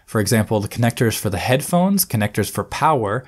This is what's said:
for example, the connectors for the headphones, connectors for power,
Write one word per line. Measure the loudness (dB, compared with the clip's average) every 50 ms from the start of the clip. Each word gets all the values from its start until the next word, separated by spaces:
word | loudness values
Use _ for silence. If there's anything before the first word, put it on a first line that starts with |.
| _
for | -4 -2 0
example, | 0 2 2 2 2 2 0 -2
the | -2 -2
connectors | -2 0 0 0 2 2 0 0 0
for | -2 -4 -4
the | -4 -2
headphones, | 0 2 0 0 0 0 0 2 2 2 2 0 -2
connectors | -2 -2 -2 -2 0 0 -2 -2 -2
for | -2 -6 -6
power, | -6 -2 0 2 2 2 2 0 -2 -2 -4 -6